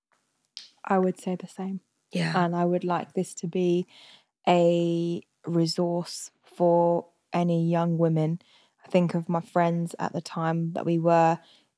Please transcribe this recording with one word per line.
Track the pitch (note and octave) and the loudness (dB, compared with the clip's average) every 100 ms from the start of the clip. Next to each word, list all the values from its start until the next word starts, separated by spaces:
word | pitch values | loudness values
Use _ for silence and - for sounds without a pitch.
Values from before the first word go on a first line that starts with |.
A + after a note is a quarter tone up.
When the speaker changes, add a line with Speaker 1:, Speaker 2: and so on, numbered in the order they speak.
| _ _ _ _ _ - - _ | _ _ _ _ _ -20 -20 _
Speaker 1:
I | - F#3+ | -2 2
would | F#3 F#3 | 2 -2
say | - F3+ | -6 -8
the | F3+ | -10
same. | - F#3+ F#3+ _ _ _ | -12 -10 -10 _ _ _
Speaker 2:
Yeah. | F3 E3 F3 E3+ | -4 -2 0 0
Speaker 1:
And | F3 | 0
I | F3 | 0
would | F3+ F3+ | 0 -2
like | F3 - | -4 -4
this | - F3+ - | -6 -6 -6
to | F3 | -6
be | F#3 F3+ F3 F#3 - - - _ _ - | -2 0 0 -2 -10 -20 -20 _ _ 2
a | F3 E3+ E3+ E3+ E3+ E3+ E3+ - _ - | 4 4 2 0 -2 -2 -6 -10 _ -4
resource | E3+ E3 - F3 E3+ F3 - - _ | 0 0 0 -2 -4 -6 -12 -14 _
for | _ - F3 E3+ E3+ E3+ - _ _ | _ 0 4 4 4 2 -4 _ _
any | F3 F3 E3+ E3 | -2 0 0 0
young | E3+ E3+ D#3+ | 0 0 2
women. | E3 D#3+ D#3 E3+ _ _ _ _ - | 2 2 0 -4 _ _ _ _ -2
I | |
think | F#3 F3 | 0 2
of | E3+ E3 | -2 -2
my | E3+ | -4
friends | E3+ F3 F3 E3+ E3+ - | -2 0 2 0 -4 -6
at | - | -8
the | E3 | -6
time | - - D#3+ E3 E3 | -8 -4 -2 -2 -4
that | E3+ - | -4 -2
we | E3+ | 0
were, | E3+ E3+ E3 E3+ - _ _ | 4 4 4 2 -6 _ _